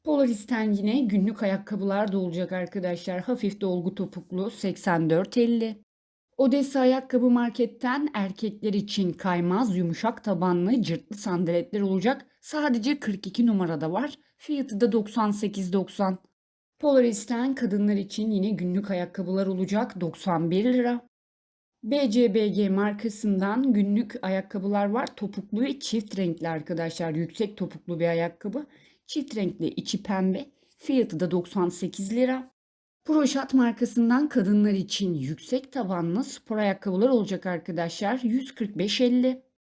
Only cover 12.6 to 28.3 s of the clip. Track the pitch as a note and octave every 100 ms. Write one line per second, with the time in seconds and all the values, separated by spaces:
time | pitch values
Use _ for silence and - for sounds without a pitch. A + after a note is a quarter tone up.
12.6 | D4 A#3+ A#3 D4 A3 G3+ F#3+ - A#3 G3+
13.6 | E3+ D#3 D#3+ F#3 D4 - _ _ - C#4+
14.6 | C4 G3+ A#3 A3 G#3+ A#3 G#3+ G#3 G#3 G3
15.6 | F3+ F#3+ F#3 - F#3+ F#3 _ _ _ _
16.6 | _ _ D4 C4+ A#3+ G#3 - A#3+ C4 C4
17.6 | A3+ G3+ G#3 G3+ G3 - A3 G3+ G#3 E3+
18.6 | F3+ F#3 G3+ F3+ F3 - F3+ F#3+ F#3+ F#3
19.6 | F#3+ G#3 A#3 F3+ E3+ - F#3+ E3 E3 F#3
20.6 | B3 B3+ A#3+ A#3+ - _ _ _ _ _
21.6 | _ _ G#3+ C#4+ C4+ A#3 A#3 G#3 G#3 F#3
22.6 | G3 G3 G#3 G#3 A3+ - G#3+ F#3+ G3 A#3
23.6 | C4+ G#3 G3+ G#3 - - F#3+ F#3+ G3 G3+
24.6 | G3 G3+ G3+ A#3 C#4 - G3+ G3+ - G#3+
25.6 | C4 C#4+ - A3+ G#3+ G3 F#3 E3 E3 D#3+
26.6 | D3 E3 E3 E3 E3 D#3 E3+ - G#3 -
27.6 | F#3 - - E3 E3+ E3 E3+